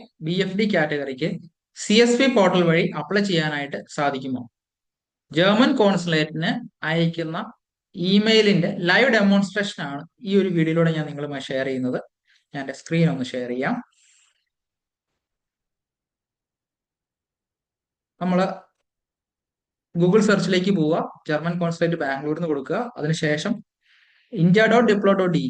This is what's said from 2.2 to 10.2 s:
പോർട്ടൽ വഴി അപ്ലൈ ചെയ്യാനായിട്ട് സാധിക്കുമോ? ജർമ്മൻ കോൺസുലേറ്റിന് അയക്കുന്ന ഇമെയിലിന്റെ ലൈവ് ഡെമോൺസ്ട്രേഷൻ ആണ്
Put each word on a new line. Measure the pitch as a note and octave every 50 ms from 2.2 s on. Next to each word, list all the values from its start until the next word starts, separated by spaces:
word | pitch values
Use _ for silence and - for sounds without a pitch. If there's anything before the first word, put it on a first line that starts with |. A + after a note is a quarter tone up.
| C4+ C4 B3
പോർട്ടൽ | A3 F#3+ F3+ F#3 F3+ E3+ E3
വഴി | E3 E3+ E3+ D#3+ - D3+
അപ്ലൈ | D3+ - F#3+ G#3 G3+ G3+
ചെയ്യാനായിട്ട് | F3+ D#3+ D#3 D#3 D3 C#3+ C#3 C#3 - G3+ - - -
സാധിക്കുമോ? | - D3 C#3+ C#3 C3 B2+ C3+ B2+ A#2+ A#2+ - _ _ _ _ _ _ _ _ _ _ _ _ _ _ _ - C#3
ജർമ്മൻ | D#3 F3+ G3 G#3+ A3+ C4 - C4+ -
കോൺസുലേറ്റിന് | G#3+ G3+ F#3 E3+ F3 F3 D#3+ D#3 D3+ D#3 - D#3 E3 G#3 C4 A#3+ - - _ _ - D#3
അയക്കുന്ന | E3 E3+ E3 E3 E3 E3 E3 D#3 D#3 - - - - _ _ _ _ _ _ _ - - E3+ F#3
ഇമെയിലിന്റെ | G3 G#3 G#3+ A3 A3 A3 G#3+ G3+ F#3+ D#3+ E3+ - - - F3+ F3
ലൈവ് | F#3 G#3 B3 C#4 D#4+
ഡെമോൺസ്ട്രേഷൻ | G#3 G3+ G3 G3 G3 G3 - - G#3 G3+ G3+ - - D#3+ C#3
ആണ് | C#3+ E3+ E3 - _ _